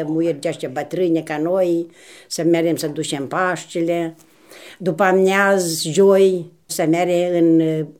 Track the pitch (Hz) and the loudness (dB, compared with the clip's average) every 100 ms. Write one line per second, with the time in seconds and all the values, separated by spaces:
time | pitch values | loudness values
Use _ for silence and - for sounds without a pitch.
0 | 156 160 170 143 170 - 147 135 143 165 | -4 -2 -2 -4 -6 -6 -8 -8 -6 -4
1 | 180 165 160 151 165 190 180 170 170 - | 0 0 -2 -6 -2 0 0 0 -4 -14
2 | - - - - 165 170 165 147 156 151 | -20 -20 -12 -4 0 2 0 -2 -4 -6
3 | 151 143 131 160 185 160 - 175 170 170 | -6 -6 -6 -2 -2 -4 -6 -4 -2 -2
4 | 165 160 _ _ _ - - - 180 160 | -4 -10 _ _ _ -20 -20 -8 -6 0
5 | 190 190 190 196 196 196 170 160 160 151 | 2 4 4 4 2 2 0 -4 -2 4
6 | 196 190 190 180 160 _ _ - 160 170 | 6 6 4 2 -6 _ _ -4 0 0
7 | 180 175 180 175 165 165 160 156 151 | 0 0 0 2 4 4 2 -2 -6